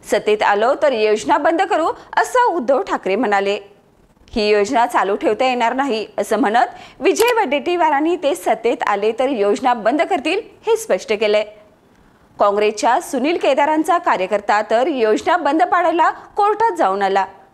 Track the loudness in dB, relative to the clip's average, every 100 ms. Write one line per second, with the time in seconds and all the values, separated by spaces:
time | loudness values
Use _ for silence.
0 | -2 -2 0 0 2 2 0 2 0 0
1 | 0 0 0 0 2 0 0 0 -2 -4
2 | -4 -2 0 0 0 0 0 -2 0 -4
3 | -2 -2 0 0 0 -4 -8 -20 _ _
4 | _ _ -8 -2 2 2 2 0 2 0
5 | 0 0 -2 0 0 0 -2 0 -2 -4
6 | -6 -6 -2 0 2 2 0 -4 -20 -2
7 | 0 2 2 2 0 -2 -2 0 2 2
8 | 0 -2 -2 -2 -2 -2 -2 -2 -2 -2
9 | -2 -2 -2 0 0 0 0 0 0 0
10 | 0 -2 -2 -4 -6 -10 -2 -2 0 -4
11 | -2 -2 2 0 -2 -12 -20 _ _ _
12 | _ _ _ 0 0 2 0 0 0 0
13 | -2 -4 -2 0 0 2 2 0 0 0
14 | 0 -2 0 -2 0 0 2 0 0 0
15 | 2 2 2 0 2 2 2 2 2 2
16 | 2 0 -10 0 0 2 0 2 0 2
17 | 0 0 -2 -8 -20